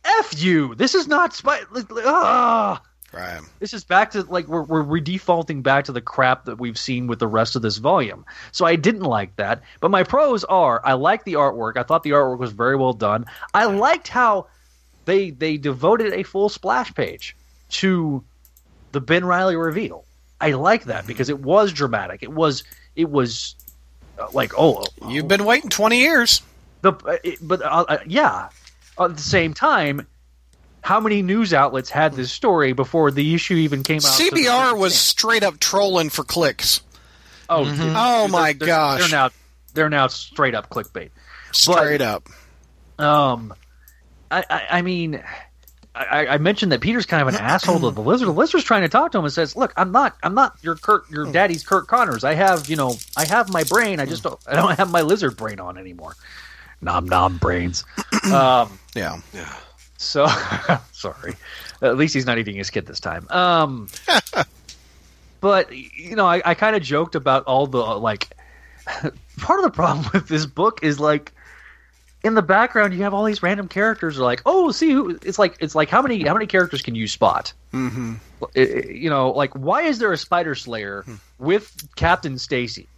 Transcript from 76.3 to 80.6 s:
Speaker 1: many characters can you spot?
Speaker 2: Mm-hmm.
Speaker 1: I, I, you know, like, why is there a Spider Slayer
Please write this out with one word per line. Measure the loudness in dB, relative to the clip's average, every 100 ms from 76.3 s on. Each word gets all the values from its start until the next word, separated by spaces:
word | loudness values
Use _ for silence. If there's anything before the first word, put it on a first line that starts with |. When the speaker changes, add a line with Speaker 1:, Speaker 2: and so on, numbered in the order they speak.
Speaker 1:
many | 0 0
characters | 0 0 -4
can | -6 -6
you | -6
spot? | 0 2 2 -6 -16 _
Speaker 2:
Mm-hmm. | -6 -6 -6 -10 -12 -16 -14 -6 2
Speaker 1:
I, |
I, | 2 0 -8
you | -6 -2
know, | 0 0
like, | 0 -4
why | -4 -2 0
is | 0 0
there | -2
a | -2
Spider | 0 -2 -2
Slayer | -6